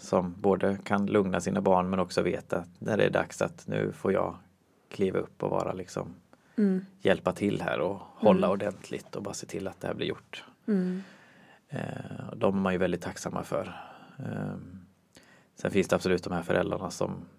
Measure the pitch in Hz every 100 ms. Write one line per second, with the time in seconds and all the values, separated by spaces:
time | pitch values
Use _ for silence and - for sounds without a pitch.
0 | - 92 90 90 101 92 98 98 - 101
1 | 101 104 95 90 90 98 98 92 90 95
2 | 90 - 90 87 - 90 85 - 110 104
3 | 98 95 92 - 101 - - 104 101 -
4 | 98 95 92 92 - _ _ _ _ -
5 | 95 95 - - 98 95 92 92 90 98
6 | - - _ - _ - 202 185 190 -
7 | - 87 - - 101 101 - 60 82 101
8 | - - 220 92 - 101 104 - - -
9 | - 90 101 - - 90 95 92 - -
10 | 80 - - - - _ - 196 180 185
11 | 196 - - - - - _ - - -
12 | - - - - 101 98 95 90 90 87
13 | 95 - 92 92 - - 92 - - -
14 | - - 107 104 101 95 90 92 - _
15 | _ - - - _ - - 101 90 92
16 | 95 90 92 87 85 95 95 92 92 -
17 | 98 95 90